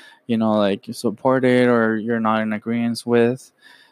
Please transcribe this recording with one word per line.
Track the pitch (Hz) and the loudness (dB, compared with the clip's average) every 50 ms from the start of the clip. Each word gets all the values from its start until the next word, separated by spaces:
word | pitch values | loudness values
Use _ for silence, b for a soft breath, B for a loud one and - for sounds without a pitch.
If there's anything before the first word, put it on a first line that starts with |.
| B B B B B | B B B B B
you | - 117 | -4 -2
know, | 110 113 110 107 | 0 0 2 2
like, | 107 101 98 101 98 - - | 2 2 0 -2 -4 -6 -12
support | 113 - - 113 101 - - 131 131 131 127 | -12 -6 -6 -6 -6 -2 0 0 0 2 2
it, | 127 123 127 123 | 2 4 4 4
or | 123 120 117 113 110 110 | 4 4 2 2 0 0
you're | 107 104 117 117 113 | -2 -4 -4 -4 -2
not | 110 110 110 110 | 0 0 0 0
in | 110 110 110 | -2 -4 -6
agreeance | 107 - 117 117 117 117 117 117 - - | -6 -6 -6 -4 -2 -2 -4 -4 -6 -2
with, | 120 120 117 117 117 127 131 - - _ b b b b b b b | 0 2 4 4 2 0 -4 -10 -20 _ b b b b b b b